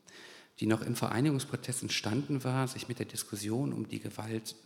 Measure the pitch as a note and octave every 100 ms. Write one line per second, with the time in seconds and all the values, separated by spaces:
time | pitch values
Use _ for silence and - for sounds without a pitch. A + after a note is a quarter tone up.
0 | - - - - - - A2 A2 B2+ A#2+
1 | A#2+ A2 D3+ C#3 B2+ B2+ - - A2 -
2 | G#2+ A2+ C#3+ C#3 B2+ C3 B2+ A#2 - A#2+
3 | G#2+ G#2+ - G2+ G2+ A#2 C#3 A2+ G#2+ A2
4 | - - A2 A2+ A2 -